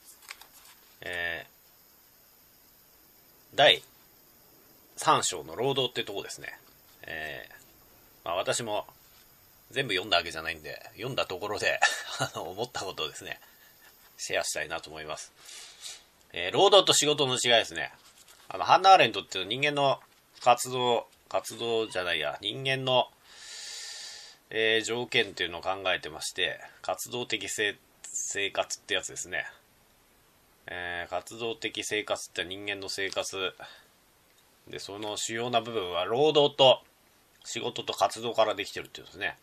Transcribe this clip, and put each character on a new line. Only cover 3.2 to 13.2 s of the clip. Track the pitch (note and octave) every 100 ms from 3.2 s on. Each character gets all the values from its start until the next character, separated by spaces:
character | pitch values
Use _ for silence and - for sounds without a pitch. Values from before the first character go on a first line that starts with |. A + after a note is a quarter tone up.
| _ _ _
ー、 | G#2
第 | C#3+ F2+ - - - - _ - - - - - - -
三 | - C#3 -
章 | F2+
の | C#2+ E2
労 | C3
働 | C3 B2
っ |
て | B2 A2
と |
こ | G2
で | -
す | -
ね。 | - - - - - -
え | - D#2+ D#2 C2+ G1+
ー、 | - - - - - - _
ま | -
あ | F2+
私 | G#2 A#2+
も | A#2 G#2 - - - - - _ _ - -
全 | B2 B2
部 |
読 | F#2 G#2+
ん |
だ | F2
わ |
け | E2+
じ | D#2
ゃ |
な | D#2+
い | D#2+
ん |
で、 | D2+ - -
読 | - B2
ん | C3
だ | E2
と | F#2
こ | G2+
ろ | G2
で、 | F#2+ D2 - -
<laughs> | - -
あ | C3+ A2+
の、 |
思 | E2+ F#2+
っ | B2
た | - F#2+
こ |
と | E2
を | D#2
で |
す | -